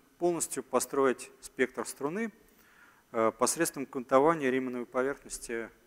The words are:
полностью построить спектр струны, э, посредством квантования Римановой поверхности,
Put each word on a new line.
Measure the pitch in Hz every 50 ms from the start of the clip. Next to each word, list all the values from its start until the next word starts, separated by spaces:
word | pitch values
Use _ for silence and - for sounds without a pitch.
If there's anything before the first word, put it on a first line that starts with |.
| _ _ _ -
полностью | 170 175 175 160 139 - - 139 123
построить | - - 123 - - - 139 135 131 120 - - - - _
спектр | - - - - 127 123 - - 110
струны, | - - - 131 147 170 208 226 220 - _ _ _ _ _ _ _ _ _ - - _ _ _ _
э, | - 117 110 110 107 -
посредством | 127 120 - 160 170 156 - 147 131
квантования | - - 139 120 - 135 131 139 160 170 160 143 131
Римановой | 127 131 131 127 123 123 120
поверхности, | - - 131 127 135 143 - - - - - - - 120 113 113 104 - _ _